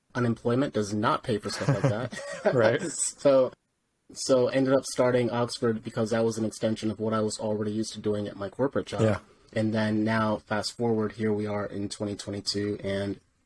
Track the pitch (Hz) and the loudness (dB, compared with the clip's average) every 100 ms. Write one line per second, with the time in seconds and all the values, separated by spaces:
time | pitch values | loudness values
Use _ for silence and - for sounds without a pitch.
0 | _ 127 120 113 120 123 143 110 101 104 | _ -2 -2 0 0 0 0 -2 -2 0
1 | 117 151 - 104 101 - 104 104 135 104 | 0 0 0 -2 -2 -4 0 2 2 0
2 | 127 - - - 208 139 110 127 175 - | -4 -8 -10 -4 2 4 4 4 -2 -4
3 | - - 143 135 123 - _ _ _ _ | -6 2 6 6 4 -2 _ _ _ _
4 | - - - 127 120 131 131 135 - - | -18 -6 2 4 4 2 4 2 2 0
5 | 123 123 120 117 120 - 117 110 113 120 | 2 4 2 0 -2 0 -2 -2 -4 -4
6 | 107 113 113 110 110 - 113 110 110 104 | 0 2 0 0 -4 0 -2 0 -2 -2
7 | 110 110 107 - 110 107 107 107 110 107 | -2 0 0 -2 -2 -2 -2 -2 -4 -4
8 | 107 104 101 98 98 - 135 - - 101 | -2 -2 -4 -6 -8 -2 -2 -2 -2 2
9 | 110 98 - _ - 113 110 110 107 107 | 2 2 -4 _ -6 -2 0 0 0 2
10 | 107 113 110 107 - 107 - - 117 110 | 2 2 0 -2 -2 -4 -4 -2 0 0
11 | 107 104 110 104 107 104 98 98 101 - | -2 -2 -2 0 -2 -4 -4 -6 -6 -6
12 | 104 98 - 101 98 101 104 101 98 98 | -6 -6 -8 -6 -4 -2 -2 -2 -2 -2
13 | 101 95 _ _ | -2 -6 _ _